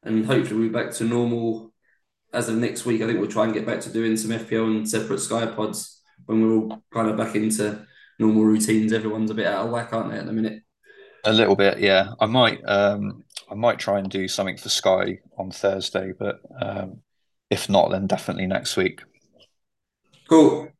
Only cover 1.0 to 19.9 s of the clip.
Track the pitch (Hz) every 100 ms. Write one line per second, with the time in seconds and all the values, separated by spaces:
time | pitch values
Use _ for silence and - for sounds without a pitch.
1 | 113 120 120 117 117 110 - _ _ _
2 | _ _ _ 120 113 110 123 - 123 110
3 | 110 104 107 110 110 107 110 107 - 113
4 | 113 110 110 113 - 113 113 110 107 113
5 | 107 - - 113 110 - 104 - - -
6 | _ _ - 110 110 110 110 - _ 113
7 | 110 110 113 107 110 107 104 104 - _
8 | - _ 110 107 107 107 110 110 110 110
9 | 110 107 110 107 90 98 110 120 117 113
10 | - 107 - 110 110 - _ _ _ -
11 | - _ 107 110 104 98 98 - 101 95
12 | 95 - 110 127 117 - - 101 101 104
13 | 101 104 - - - 104 117 - - 101
14 | 98 98 95 - 95 87 - - 95 95
15 | 95 92 _ - 92 - 101 98 92 95
16 | 95 92 101 - - 123 101 101 95 -
17 | _ _ _ _ _ - - 98 - 95
18 | 98 98 - 92 95 95 - - 92 -
19 | - _ _ _ _ _ _ _ _